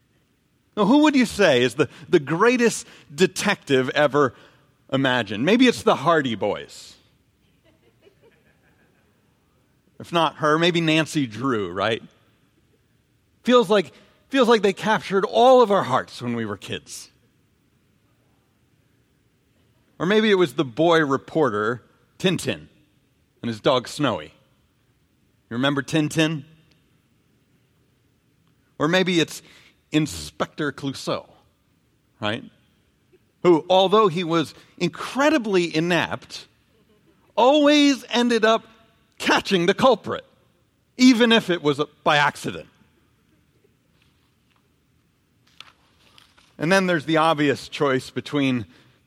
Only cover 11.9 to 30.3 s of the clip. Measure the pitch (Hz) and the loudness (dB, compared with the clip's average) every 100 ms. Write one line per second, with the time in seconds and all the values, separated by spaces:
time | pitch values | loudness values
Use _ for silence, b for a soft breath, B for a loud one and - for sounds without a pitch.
11.9 | 113 - _ _ _ _ _ _ _ _ | -4 -10 _ _ _ _ _ _ _ _
12.9 | _ _ _ _ _ - 247 185 208 151 | _ _ _ _ _ 0 2 4 0 -2
13.9 | b b b b 269 233 233 196 180 208 | b b b b 0 2 2 0 -2 -2
14.9 | 208 - 190 185 220 247 254 220 196 123 | -2 -2 -4 -2 2 6 6 4 2 0
15.9 | 127 90 - 123 117 110 101 - 87 - | -2 -4 -10 -8 -6 -8 -10 -10 -12 -12
16.9 | - - _ _ _ _ _ _ _ _ | -20 -20 _ _ _ _ _ _ _ _
17.9 | _ _ _ _ _ _ _ _ _ _ | _ _ _ _ _ _ _ _ _ _
18.9 | _ _ _ _ _ _ _ _ _ _ | _ _ _ _ _ _ _ _ _ _
19.9 | - 160 214 220 196 170 131 139 110 170 | -8 -2 0 2 2 0 -2 -4 0 2
20.9 | 165 147 135 - 165 135 104 104 120 _ | 2 2 -2 -4 -2 0 0 -4 -6 _
21.9 | _ _ - 190 165 127 85 - _ _ | _ _ -6 -4 -4 -6 -10 -12 _ _
22.9 | _ _ _ _ _ 120 107 160 127 113 | _ _ _ _ _ -10 -4 0 0 -2
23.9 | - 139 98 76 _ _ _ _ _ _ | -4 -4 -4 -8 _ _ _ _ _ _
24.9 | _ _ _ _ _ - 117 139 143 131 | _ _ _ _ _ -12 -4 -2 -2 -2
25.9 | 160 151 156 156 160 - _ _ _ _ | -2 -2 0 -2 -2 -12 _ _ _ _
26.9 | _ _ _ _ _ _ _ _ _ _ | _ _ _ _ _ _ _ _ _ _
27.9 | _ _ _ _ _ _ _ _ - 147 | _ _ _ _ _ _ _ _ -4 0
28.9 | 185 185 175 151 - b b b b _ | 0 0 0 -2 -6 b b b b _
29.9 | 151 156 - - | -2 -2 -6 -12